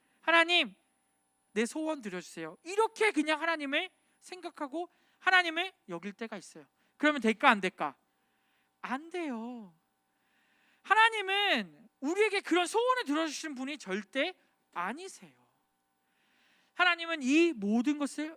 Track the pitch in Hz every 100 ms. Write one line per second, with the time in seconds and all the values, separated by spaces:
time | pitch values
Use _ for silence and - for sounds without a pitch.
0 | _ _ - 339 330 349 247 185 _ _
1 | _ _ _ _ _ 202 226 311 311 311
2 | 208 180 - - 160 180 320 403 440 -
3 | 427 302 302 311 330 320 285 294 370 _
4 | _ _ - 359 339 - 285 302 349 _
5 | _ _ 370 370 339 320 370 - - 170
6 | 196 196 226 202 - 160 143 _ _ -
7 | 294 294 220 214 277 214 185 - 151 -
8 | _ _ _ _ _ _ _ _ 180 254
9 | 330 359 311 226 233 247 190 160 _ _
10 | _ _ _ _ _ _ _ _ - 427
11 | 453 440 381 392 403 277 180 147 - _
12 | 277 381 427 392 - 339 349 427 494 508
13 | 330 294 320 262 320 254 262 294 196 190
14 | 202 269 320 - _ _ _ - 180 277
15 | 381 - 160 127 123 _ _ _ _ _
16 | _ _ _ _ _ _ _ - 359 339
17 | 330 330 254 302 339 247 196 226 254 294
18 | 285 - 311